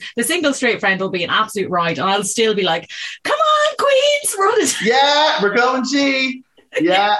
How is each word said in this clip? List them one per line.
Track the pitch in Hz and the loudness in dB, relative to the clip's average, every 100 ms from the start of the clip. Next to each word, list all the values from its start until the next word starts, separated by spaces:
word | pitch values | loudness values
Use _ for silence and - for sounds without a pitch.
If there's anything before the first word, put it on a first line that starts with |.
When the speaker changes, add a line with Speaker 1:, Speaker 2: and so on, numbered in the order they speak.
| - - | -6 -6
Speaker 1:
the | |
single | 233 349 294 | -2 0 -2
straight | 269 247 196 | 0 -2 0
friend | 180 185 | -2 -2
will | 185 | -2
be | 180 | -4
an | 170 | -2
absolute | 214 214 202 185 | -2 -2 -4 -2
ride, | 170 165 135 | -2 -2 -2
and | 190 | 0
I'll | 196 | 0
still | 196 - 220 | -2 0 0
be | 202 | 0
like, | 180 165 - - - - | 0 -2 -6 -12 -12 -10
"Come | - 587 | -4 0
on, | 622 605 605 571 | 2 2 2 0
Queens, | 571 539 571 587 - 415 | 2 4 2 0 -2 0
run | 392 480 | 2 2
it." | 269 - | 0 0
Speaker 2:
Yeah, | 202 262 285 294 302 - | 0 2 4 4 2 2
we're | 196 | 0
going | 240 247 262 254 | 2 2 0 -2
G. | 277 277 262 262 254 - _ _ - | 0 0 0 -2 -6 -16 _ _ -2
Yeah, | 165 185 208 | 2 2 2